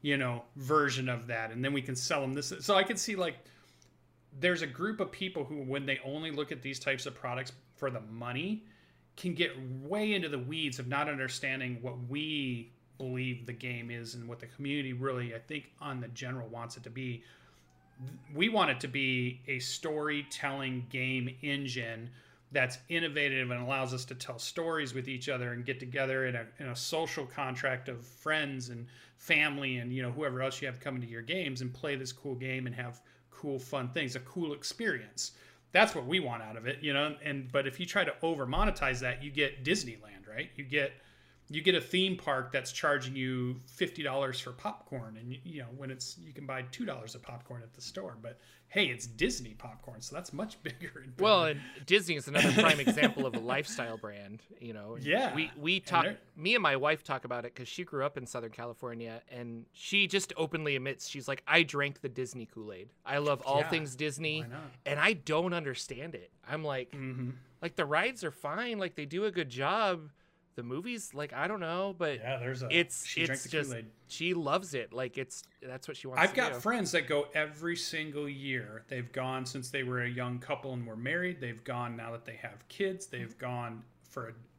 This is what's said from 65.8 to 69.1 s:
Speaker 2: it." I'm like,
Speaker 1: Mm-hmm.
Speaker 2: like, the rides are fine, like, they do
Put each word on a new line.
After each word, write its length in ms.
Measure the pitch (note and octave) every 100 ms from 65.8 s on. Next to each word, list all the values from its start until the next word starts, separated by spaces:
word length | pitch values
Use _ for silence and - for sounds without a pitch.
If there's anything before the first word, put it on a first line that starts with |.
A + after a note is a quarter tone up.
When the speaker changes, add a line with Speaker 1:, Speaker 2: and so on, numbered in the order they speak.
| - B2+ D#3+
Speaker 2:
it." 160 | C3 - _ -
I'm 160 | D3+
like, 280 | D3+ C3+ B2
Speaker 1:
Mm-hmm. 380 | C#3+ C3 B2+ B2 B2+ - _
Speaker 2:
like, 140 | E3+ -
the 100 | D3
rides 360 | D#3 A3 A#3+
are 80 | E3+
fine, 480 | - - F3 A#3+ G#3+
like, 180 | F3+ -
they 100 |
do 180 | C#3+